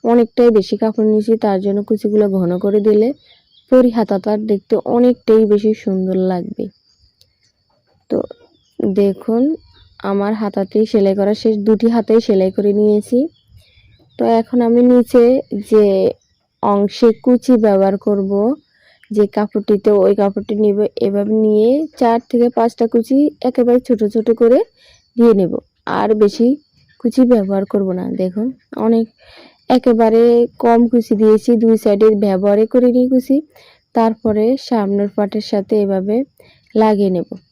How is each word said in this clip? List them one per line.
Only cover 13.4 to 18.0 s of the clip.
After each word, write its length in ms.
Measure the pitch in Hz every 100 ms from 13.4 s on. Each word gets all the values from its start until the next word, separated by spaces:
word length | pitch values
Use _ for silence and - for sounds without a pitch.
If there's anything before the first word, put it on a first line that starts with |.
| _ - _ _ _ _ _ -
তো 40 | 233
এখন 260 | 226 226 247
আমি 200 | 233 240
নিচে 400 | 247 247 233 254 233 262 - 202 208
যে 200 | 214 208 190 185 - _ _ _ _
অংশে 460 | - 202 202 - 240 220
কুচি 320 | - 247 - 247
ব্যবহার 380 | 214 196 196
করব 360 | 196